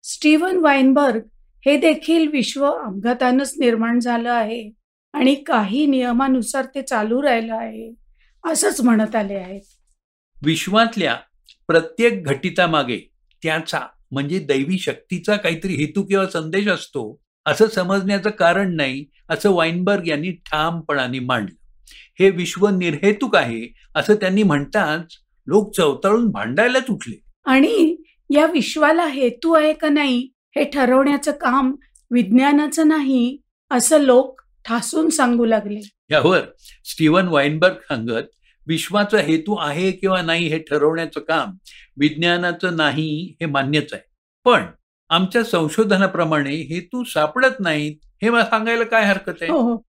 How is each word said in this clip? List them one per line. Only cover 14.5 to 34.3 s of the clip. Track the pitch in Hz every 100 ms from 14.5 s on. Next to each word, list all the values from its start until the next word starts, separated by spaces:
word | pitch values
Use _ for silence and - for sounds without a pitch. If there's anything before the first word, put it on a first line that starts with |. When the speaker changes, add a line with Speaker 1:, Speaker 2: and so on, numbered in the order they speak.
| 135 139 185
Speaker 2:
शक्तीचा | - 127 _ 180 175 208
काहीतरी | 202 165 190
हेतू | 175 151 202
किंवा | 196 196 190
संदेश | 170 156 185 208
असतो, | 175 - 143 110 - _ _ -
असं | 147 214
समजण्याचं | 202 175 196 190 196 208
कारण | 208 170 175 196 165
नाही, | 135 131 147 _ _
असं | 160 208
वाइनबर्ग | 180 165 170 185 202 170
यांनी | 147 175
ठामपणाने | 170 - 156 160 170 160 147 127 131
मांडलं. | 123 123 98 - _ _ _ - _ _
हे | 190
विश्व | 175 170 - 208
निर्हेतुक | 190 175 147 196 208 254 190
आहे, | 127 113 120 _ _ 156
असं | 151 208
त्यांनी | 190 196
म्हणताच | 214 147 143 214 170 156 170 - _ _ -
लोक | 185 208 -
चवताळून | 160 135 196 220 233
भांडायलाच | - 110 135 240 254 254
उठले. | 190 - 104 _ _ -
Speaker 1:
आणि | 262 311 453 320 349 - _ _
या | 285 320
विश्वाला | 330 - 311 294 330 330
हेतू | 269 254 240 330
आहे | 330 302
का | 311 302
नाही, | 294 285 240 262 _ _ 285
हे |
ठरवण्याचं | 294 285 247 262 269 285 294
काम | 294 269 254 262 277 _ _ _
विज्ञानाचं | 247 190 233 277 285 302 311 311
नाही, | 311 269 262 240 277 _ _ _
असं | 254 233 311
लोक | 277 247 262